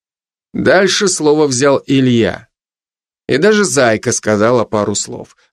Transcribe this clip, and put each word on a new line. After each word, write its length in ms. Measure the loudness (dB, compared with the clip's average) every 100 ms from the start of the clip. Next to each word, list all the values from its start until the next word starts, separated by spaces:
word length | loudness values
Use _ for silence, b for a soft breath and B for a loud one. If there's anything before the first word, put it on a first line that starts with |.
| _ _ _ _ _
Дальше 560 | -4 0 2 2 0 -2
слово 380 | 0 0 2 0
взял 360 | 0 0 0 0
Илья. 640 | 0 2 2 0 -4 -16 _ _ _ _ _ _ _ -4
И 100 | 0
даже 260 | 2 2
Зайка 480 | 0 0 0 0 -4
сказала 520 | -4 -2 0 2 0
пару 300 | 0 -2 -2
слов, 420 | -4 -8 -14 -16 _ _